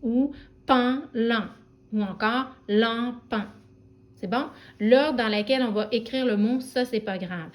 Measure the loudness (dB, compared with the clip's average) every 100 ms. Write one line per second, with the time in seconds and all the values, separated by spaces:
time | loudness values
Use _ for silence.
0 | 0 0 0 -2 -20 -20 0 2 2 -2
1 | -6 -2 0 0 -2 -10 -20 _ _ -4
2 | -4 -2 -2 -2 -4 -10 -2 2 2 0
3 | -4 -6 -6 -6 -6 -12 -20 -20 -20 -20
4 | -20 -12 -4 -4 -4 -10 -20 -4 6 6
5 | 6 2 0 0 0 0 2 0 0 -2
6 | -2 -2 0 2 2 0 -2 -4 -2 -2
7 | -4 -6 -6 -8 -10